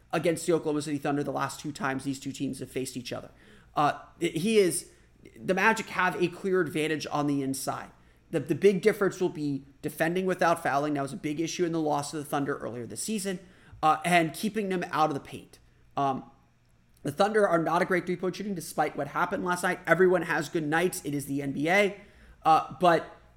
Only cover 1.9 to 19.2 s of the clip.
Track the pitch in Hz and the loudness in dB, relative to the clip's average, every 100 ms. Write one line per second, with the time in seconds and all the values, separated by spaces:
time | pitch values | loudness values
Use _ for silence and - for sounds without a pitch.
1.9 | 135 139 135 139 127 135 - 131 131 127 | -4 -4 -6 -8 -6 -6 -6 -8 -6 -6
2.9 | 131 120 113 - - - - - - 147 | -8 -10 -10 -12 -20 -20 -20 -8 0 0
3.9 | - - - 170 165 190 220 185 - - | 0 -10 -4 -4 0 2 4 4 2 -8
4.9 | - _ _ - - 110 185 208 202 - | -20 _ _ -20 -14 -2 2 4 2 -2
5.9 | - 185 165 175 - 196 185 160 127 156 | 0 0 2 -2 -2 -2 0 0 0 -2
6.9 | 151 - 147 147 139 135 135 - 123 107 | -2 -2 -2 0 0 -2 -4 -6 -8 -10
7.9 | - _ _ _ 160 139 156 196 190 208 | -20 _ _ _ -6 -2 4 4 4 2
8.9 | 196 190 180 180 - 147 139 - - 151 | 2 -2 0 -4 -2 -4 -4 -8 -12 -10
9.9 | - 160 175 190 180 175 170 143 135 151 | -2 0 0 0 2 2 2 0 0 0
10.9 | 143 139 123 151 151 165 - 170 165 151 | -2 -4 -6 -6 -4 -4 -2 -2 0 0
11.9 | 147 143 160 139 151 139 139 135 120 113 | 0 -2 -8 -4 -2 -2 -4 -6 -8 -10
12.9 | 107 - 220 190 180 - - - - 156 | -8 -4 -4 -4 -6 -10 -20 -20 0 2
13.9 | 151 170 175 165 - 214 208 196 185 175 | 2 4 4 2 -2 -4 -2 -2 -2 -2
14.9 | 139 156 139 - - - - _ _ _ | 0 2 0 -8 -16 -16 -20 _ _ _
15.9 | - 139 131 - _ _ _ _ _ _ | -2 -2 -2 -8 _ _ _ _ _ _
16.9 | _ - 143 202 214 196 170 160 170 180 | _ -8 0 2 4 4 4 2 2 2
17.9 | 185 175 180 185 180 208 185 165 - 151 | 0 0 -4 -4 -4 -6 -6 -6 -2 -2
18.9 | - 143 151 | -2 -4 0